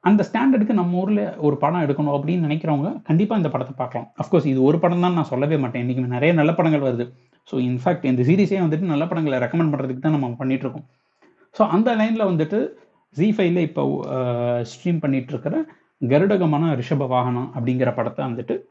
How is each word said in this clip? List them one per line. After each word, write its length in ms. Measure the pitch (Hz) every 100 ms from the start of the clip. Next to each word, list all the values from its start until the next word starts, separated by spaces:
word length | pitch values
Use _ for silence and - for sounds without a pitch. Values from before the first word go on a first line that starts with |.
அந்த 260 | 180 208 180
ஸ்டாண்டர்டுக்கு 400 | 220 269 254 214
நம்ம 260 | 208 175 180
ஊர்ல 380 | 190 208 196 -
ஒரு 200 | 147 143
படம் 240 | 147 175
எடுக்கணும் 340 | 147 139 147
அப்படின்னு 320 | 143 147 180 156
நினைக்கிறவங்க 560 | 156 160 147 165 294
கண்டிப்பா 340 | - 160 208 220
இந்த 120 | 156
படத்தை 260 | 131 - 135
பார்க்கலாம். 360 | 127 123 107 -
Of 60 | -
course, 160 | 175 151
இது 160 | 131
ஒரு 160 | 131 165
படம் 220 | 175 175
தான் 120 | 180
நான் 120 | 175
சொல்லவே 320 | 151 127 147 156
மாட்டேன். 320 | 131 123 123
இன்னைக்கு 240 | 127 123
நிறைய 220 | 123 147
நல்ல 200 | 170 151
படங்கள் 260 | 170 165 151
வருது. 320 | 135 120 120 - _ _
So, 160 | _ 131
in 200 | 123 123
fact, 200 | 127 175
இந்த 180 | 135 127
சீரிஸே 380 | 123 185 196 190
வந்துட்டு 200 | 170 156
நல்ல 260 | 185 147 170
படங்களை 320 | 165 156 127
ரெக்கமெண்ட் 340 | 123 170 160
பண்றதுக்கு 240 | 143 135 127
தான் 140 | 151
நம்ம 180 | 151 131
பண்ணிட்டு 340 | 120 131 131
இருக்கோம். 220 | 131 - - _ _ _ _ _ _
So, 140 | - 214
அந்த 300 | 170 233 226
லைன்ல 280 | 220 220
வந்துட்டு 440 | 202 170 156 208 262 - _ _ _ -
ஜீ 140 | 202
ஃபைவ்ல 260 | 214 180 175
இப்போ, 500 | 160 160 135 143 -
ஆ, 80 | 131 123 120 120 120
ஸ்ட்ரீம் 380 | 117 - 175 170
பண்ணிட்டு 340 | 147 135 123
இருக்கிற 320 | 143 - 226 311 - _ _
கருடகமான 720 | 127 147 196 202 170 147 160
ரிஷப 320 | 135 120 143 135
வாகனம் 460 | 127 123 123 131 135
அப்படிங்கிற 360 | 117 127 123
படத்தை 320 | 120 117 - 139
வந்துட்டு 320 | 117 117 381 -